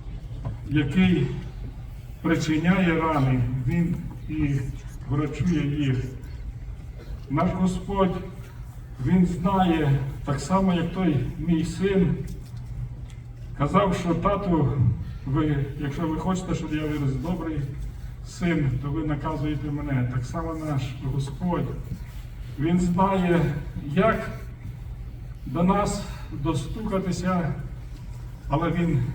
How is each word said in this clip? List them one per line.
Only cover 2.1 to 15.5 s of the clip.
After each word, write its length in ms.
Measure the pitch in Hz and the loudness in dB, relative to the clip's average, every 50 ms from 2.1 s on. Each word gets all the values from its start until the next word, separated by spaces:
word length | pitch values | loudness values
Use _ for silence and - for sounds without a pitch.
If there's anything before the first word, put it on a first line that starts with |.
| - - | -10 -4
причиняє 800 | - 156 160 139 - 151 156 151 165 180 190 185 180 170 160 160 | 2 2 2 2 2 2 2 4 4 4 4 6 4 4 4 4
рани, 400 | 160 160 156 143 131 131 127 127 117 117 131 131 - | 2 2 2 4 4 4 4 2 2 0 0 0 0
він 300 | - 175 170 170 - - - - - - - - - | 2 2 2 2 2 0 -2 -4 -6 -8 -8 -8 -6
і 320 | 156 156 151 143 139 120 - - - - - - - - - - | -2 0 0 2 2 0 -2 -4 -6 -8 -10 -10 -10 -10 -4 -2
врачує 760 | 135 151 156 135 - - 190 175 165 139 139 143 143 147 143 | 0 0 0 -2 -2 0 2 2 2 2 2 0 0 2 2
їх. 180 | 131 117 107 - - - - - - - - - - - - - - - - - - - - - - - - - - | 2 2 0 -2 -4 -6 -8 -10 -10 -10 -8 -8 -8 -8 -10 -10 -10 -10 -10 -10 -12 -12 -12 -10 -10 -10 -10 -6 -2
Наш 200 | 135 156 180 180 | 0 2 2 2
Господь, 640 | 180 180 185 180 - 175 - 190 202 190 190 175 - - - - - - - - - - - - - - - - - - 127 | 2 2 2 2 2 0 -4 -2 2 2 2 2 2 -2 -6 -8 -10 -12 -12 -12 -12 -12 -12 -12 -12 -12 -12 -12 -8 -2 0
він 200 | 151 180 185 175 | 4 6 6 6
знає, 720 | 165 - 139 175 196 196 185 185 170 160 156 147 139 135 - - - - - - | 4 2 0 0 2 4 4 4 4 4 4 4 4 4 2 2 -2 -6 -6 -4
так 160 | - 139 - | -2 -2 -2
само, 340 | - - 185 196 190 190 175 | 0 2 2 4 4 4 4
як 180 | 165 - - | 2 2 0
той 340 | - 190 185 160 135 120 - - - - | 0 2 2 4 4 2 0 -2 -4 -2
мій 260 | 156 175 165 156 - | 2 2 4 4 4
син 500 | - - - 185 202 190 190 170 143 - - - - - - - - - - - - - - - - - - - - - - - - - - - - - - | 0 0 0 2 4 6 6 6 4 4 0 -2 -6 -6 -10 -10 -10 -10 -10 -10 -8 -8 -6 -6 -8 -8 -10 -10 -12 -12 -12 -12 -14 -12 -12 -10 -8 -2 -2
казав, 380 | 143 143 - 196 202 190 - | 0 4 6 6 6 6 2
що: 180 | - - 175 165 | 0 2 0 0
«Тату, 580 | - - 202 202 190 - 180 170 151 135 117 - - - - - - - - - - - | 2 2 2 2 2 2 2 4 4 4 4 4 4 4 4 4 2 -4 -8 -8 -6 -4
ви, 380 | 139 131 160 156 151 | 0 2 2 4 4